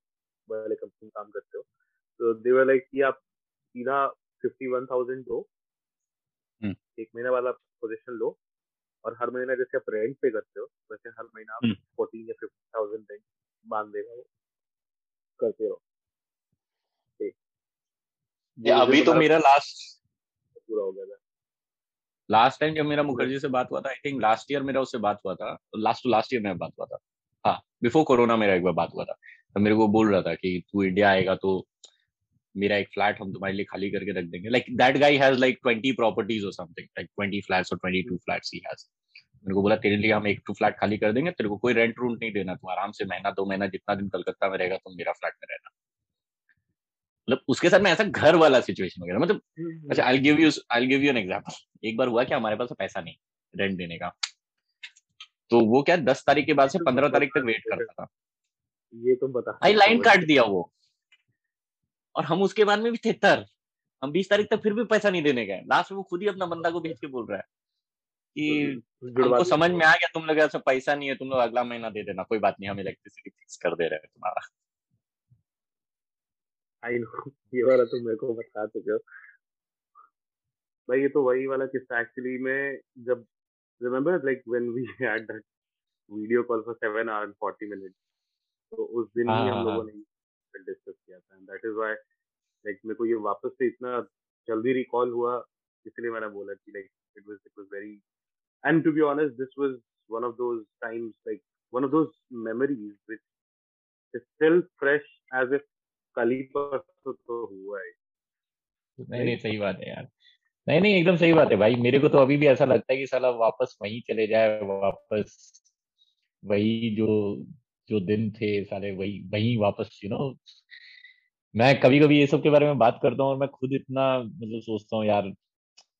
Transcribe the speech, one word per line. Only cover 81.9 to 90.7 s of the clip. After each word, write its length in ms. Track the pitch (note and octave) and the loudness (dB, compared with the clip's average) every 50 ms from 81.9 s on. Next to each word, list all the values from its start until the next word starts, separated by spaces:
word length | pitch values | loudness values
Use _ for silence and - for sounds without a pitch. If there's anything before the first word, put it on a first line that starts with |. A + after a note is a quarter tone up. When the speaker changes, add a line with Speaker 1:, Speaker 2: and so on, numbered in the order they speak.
| B2 | -6
Speaker 1:
actually 460 | A#2 A#2 A#2 _ C3+ B2 B2+ B2+ B2 | -6 -6 -6 _ -10 -8 -6 -6 -4
में, 400 | C3 C3 C3+ C3+ C#3 C#3 C3+ - - _ _ C3 | -4 -4 -4 -2 -4 -6 -8 -10 -14 _ _ -14
जब, 280 | A#2+ A#2+ B2 A#2+ A2+ _ _ _ _ _ _ _ _ _ _ _ | -4 -4 -4 -4 -4 _ _ _ _ _ _ _ _ _ _ _
remember, 320 | A#2+ B2 B2 C3 C#3+ E3 F#3 | -6 -4 -2 0 0 0 0
like, 260 | E3+ C3+ C3+ C3 B2 - A2+ A#2+ | 0 0 -2 -4 -4 -4 -6 -4
when 100 | A#2+ A#2+ | -4 -4
we 180 | A#2+ A#2 C3 | -4 -4 -6
<laughs> 260 | B2+ G#2+ G2+ - C3 A2+ | -8 -8 -8 -6 -4 -4
had 120 | G#2+ A2+ | -4 -4
that 220 | A2 G#2 A2 A2 - _ _ _ _ _ _ _ _ _ _ _ _ _ G2+ G#2+ | -6 -10 -14 -16 -16 _ _ _ _ _ _ _ _ _ _ _ _ _ -12 -12
video 200 | G#2+ G#2+ A#2 A#2+ | -4 0 0 0
call 220 | A#2 A#2+ A#2 A2+ | 0 0 -4 -6
for 140 | G#2+ A#2 A2+ | -6 -8 -10
seven 280 | - A#2 A2 G#2+ A2 | -6 -6 -4 -4 -4
hour 200 | A2+ A2+ A2 G#2+ | -4 -4 -6 -6
and 120 | G#2 G2+ G2+ _ G#2+ | -8 -10 -10 _ -10
forty 260 | G2 - - G#2+ G#2 | -10 -8 -10 -14 -14
minutes, 260 | G2+ G2 G2 F#2 F#2 _ _ _ _ _ _ _ _ _ _ _ _ _ _ _ | -14 -14 -16 -18 -20 _ _ _ _ _ _ _ _ _ _ _ _ _ _ _
तो 60 | - | -10
उस 320 | A2 A2 - A2 A#2 A2+ G#2+ _ | -10 -10 -6 -6 -6 -8 -6 _
दिन 120 | A#2 A#2+ A#2 | -2 0 0
ही 60 | A2 | 0
Speaker 2:
हाँ, 80 | A2+ | 0
Speaker 1:
हम 120 | A2+ A#2+ A#2+ | 0 0 -2
Speaker 2:
हाँ, 100 | G2+ A2+ | -2 -2
Speaker 1:
लोगों 120 | A2+ G2+ | -2 -4
Speaker 2:
हाँ। 80 | A2+ A2 | -4 -6
Speaker 1:
ने 80 | G#2+ - - - _ _ _ _ _ _ _ _ _ _ F#2+ | -8 -14 -20 -20 _ _ _ _ _ _ _ _ _ _ -18
डिस्कस 360 | F#2 F#2+ | -14 -14